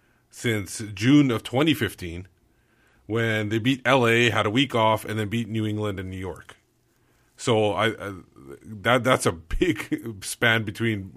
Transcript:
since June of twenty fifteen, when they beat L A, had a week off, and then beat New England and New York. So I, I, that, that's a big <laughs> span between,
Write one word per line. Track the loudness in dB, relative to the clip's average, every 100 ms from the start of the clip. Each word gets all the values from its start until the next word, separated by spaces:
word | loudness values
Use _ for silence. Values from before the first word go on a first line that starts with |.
| _ _ _
since | -8 -4 -4 -6 -10 -12
June | -2 4 6 6
of | 0
twenty | -2 0 2
fifteen, | 2 -2 -4 -10 -10 -14 _ _ _ _ _ _ _ -6
when | -2 0 0 0
they | 0
beat | 0 0 2
L | 4 4
A, | 4 4
had | 2
a | 0
week | 0 0
off, | 2 2 2 -2
and | -4
then | -4
beat | -4 -4
New | -4
England | -2 -2 -4 -6
and | -8
New | -8
York. | -10 -10 -16 -20 _ _ _ _ _ _ _ _
So | 0 2 2
I, | 2 0
I, | -2 -8 -12 -16 -20 -20 -18
that, | -16 -4 2 2
that's | 4 2 2
a |
big | -2 -4 0 2 0 -4 -6 -6 -12
<laughs> |
span | -12 0 2 4
between, | 0 -2 -2 -2 -6